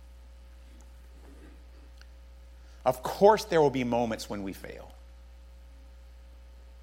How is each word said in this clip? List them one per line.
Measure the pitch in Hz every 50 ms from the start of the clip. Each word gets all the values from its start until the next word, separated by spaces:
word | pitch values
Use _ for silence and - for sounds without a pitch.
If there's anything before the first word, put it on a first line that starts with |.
| - - - - - - - - - - - - - - - - - - - - - - - - - - - - - - - - - - - - - - - - - - - - - - - - - - - - - - - - -
Of | 123 120 - -
course, | - - - 196 208 220 196 -
there | - 175 160
will | 147 139
be | 127 131 123
moments | 120 120 117 120 113 110 - - -
when | 113 101 95
we | 95 90
fail. | - - - - - - - - - - - - - - - - - - - - - - - - - - - - - - - - - - - - - - - - - - - - -